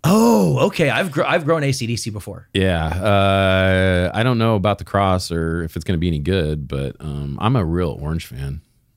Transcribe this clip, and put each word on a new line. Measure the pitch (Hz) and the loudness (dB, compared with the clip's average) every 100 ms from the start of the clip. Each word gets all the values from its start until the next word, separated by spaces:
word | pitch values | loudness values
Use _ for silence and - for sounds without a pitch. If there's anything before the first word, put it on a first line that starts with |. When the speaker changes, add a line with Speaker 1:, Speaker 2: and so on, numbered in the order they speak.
Speaker 1:
Oh, | 151 208 233 226 180 135 170 | 4 4 6 4 2 2 0
okay. | - 147 | 2 0
I've | 117 185 | 0 -2
gr-, | 143 | -2
I've | - 160 | 0 0
grown | 147 165 | 0 0
A | 139 | 0
C | 135 117 | -2 -4
D | 117 | -6
C | - | -6
before. | 104 101 87 - | -10 -12 -16 -4
Speaker 2:
Yeah. | 98 95 85 80 | 0 2 2 0
Uh, | 82 104 101 98 98 95 95 95 92 92 90 90 | -2 2 4 4 4 4 4 4 4 2 2 0
I | - | 0
don't | 120 120 | 0 2
know | 113 110 | 2 2
about | 98 101 | 0 -2
the | |
cross | - 101 98 92 - | -2 0 2 0 -2
or | 85 82 82 | -4 -2 -4
if | 82 - | -6 -8
it's | |
gonna | 78 87 | -4 -2
be | 87 | 0
any | 78 | -2
good, | 73 95 76 76 67 | -2 -2 -2 -4 -6
but, | 69 69 - | -6 -6 -8
um, | 76 71 71 69 | -10 -8 -8 -4
I'm | 110 | 0
a | 127 | 0
real | 82 85 87 - | 0 0 -2 -4
orange | 73 80 - | -6 -6 -8
fan. | - 69 78 _ _ _ | -10 -8 -10 _ _ _